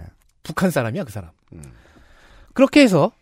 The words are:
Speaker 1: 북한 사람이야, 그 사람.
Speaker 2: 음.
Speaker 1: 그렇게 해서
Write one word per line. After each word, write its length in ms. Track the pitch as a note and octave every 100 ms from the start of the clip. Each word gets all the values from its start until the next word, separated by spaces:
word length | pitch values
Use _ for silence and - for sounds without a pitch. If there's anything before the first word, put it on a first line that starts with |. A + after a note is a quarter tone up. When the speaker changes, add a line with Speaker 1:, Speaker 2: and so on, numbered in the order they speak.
| D#2+ - _ _
Speaker 1:
북한 300 | - D#3+ F#3
사람이야, 320 | D3 A#2 C#3+ D3
그 60 |
사람. 180 | G#2+ E2+ _ _
Speaker 2:
음. 80 | F2 C#2 A1+ _ _ - - _ - -
Speaker 1:
그렇게 280 | - C4+ D4
해서 300 | B3+ E3+ F#3 -